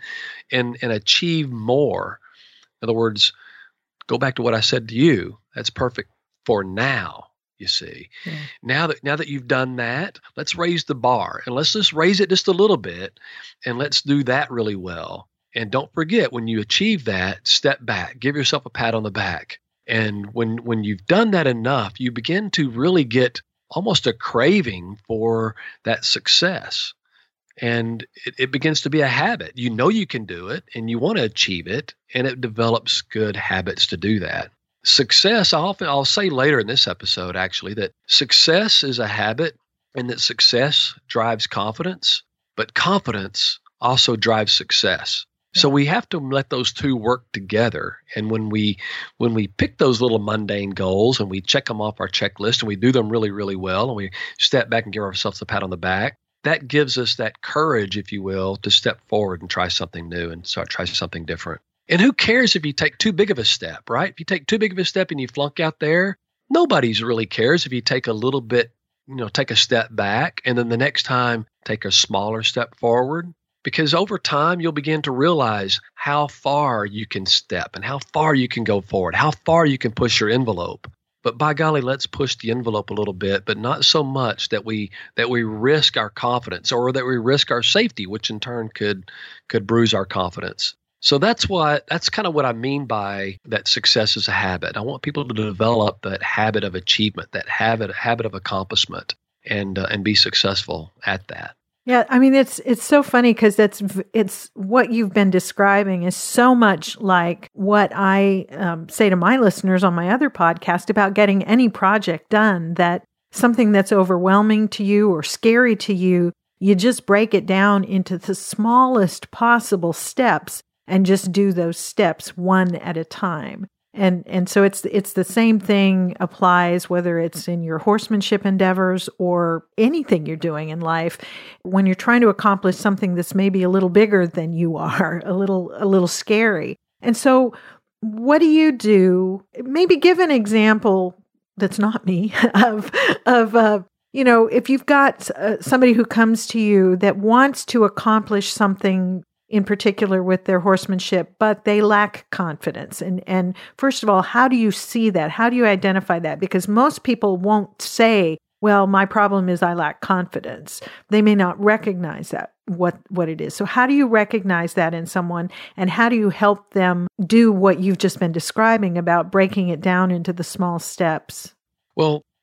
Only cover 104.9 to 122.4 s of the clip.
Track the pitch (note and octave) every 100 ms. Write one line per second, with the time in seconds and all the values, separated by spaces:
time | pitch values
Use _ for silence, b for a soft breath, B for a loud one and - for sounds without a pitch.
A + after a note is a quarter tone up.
104.9 | A#3 G3+ G#3 G3 F3+ - - G3+ G3 G3
105.9 | F3+ F3+ - - - B3 B3 G#3+ E3 -
106.9 | - G3+ F3+ E3+ E3+ - - G3 G#3 G3+
107.9 | - G3 G3 G3 F#3+ - - F3+ E3 E3
108.9 | - G#3+ F3+ F3+ C4 G#3 - F#3+ F#3 F#3+
109.9 | F3 F3 B3+ D4 - E3+ E3+ - F3 -
110.9 | G3+ G3 G3+ G3+ G3 - A#3 A#3 - F#3+
111.9 | G#3+ F#3+ D#3+ - G#3+ G#3+ F3+ E3 E3+ F3
112.9 | F3+ - _ _ - A#3+ A#3 G#3+ G3+ F#3+
113.9 | G3+ F#3 F3+ F#3 G3 G#3+ G#3+ G#3+ - G3+
114.9 | G#3 G#3 D#3+ - - A3+ A#3 B3 G#3+ -
115.9 | F#3+ F#3 F3+ F3 - _ _ G3 F#3+ A#3
116.9 | A#3+ - G3+ A3 F#3+ - F#3+ G3+ G3+ F#3+
117.9 | F#3+ - F3+ - F#3+ - - A3+ B3 C4
118.9 | B3 F#3 - - - A#3 A#3+ A#3 F#3+ E3+
119.9 | D#3+ - - A#3+ D#3 - - - _ -
120.9 | F#3+ F#3 G3 F#3 F#3 G3 F3+ E3+ E3 -
121.9 | - F3+ - - -